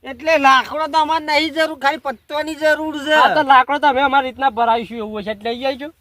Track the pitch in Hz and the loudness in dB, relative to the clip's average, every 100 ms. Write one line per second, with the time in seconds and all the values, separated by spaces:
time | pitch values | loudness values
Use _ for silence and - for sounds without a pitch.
0 | 254 254 311 320 277 262 233 294 311 320 | -16 -10 0 2 4 4 2 -4 -2 0
1 | 302 320 302 302 311 294 311 311 269 311 | 0 -2 0 0 0 -2 -2 0 -2 -2
2 | 277 247 _ 294 302 302 302 302 311 302 | -6 -10 _ -6 -6 -2 0 0 -2 -6
3 | 277 311 247 196 277 269 262 285 294 254 | 0 4 4 2 4 4 4 2 2 2
4 | 269 269 262 240 269 214 233 233 226 233 | 2 2 0 -2 -4 0 0 0 -2 -10
5 | 214 214 202 208 214 240 269 269 294 _ | -10 -8 -8 -8 -8 -4 -4 -6 -10 _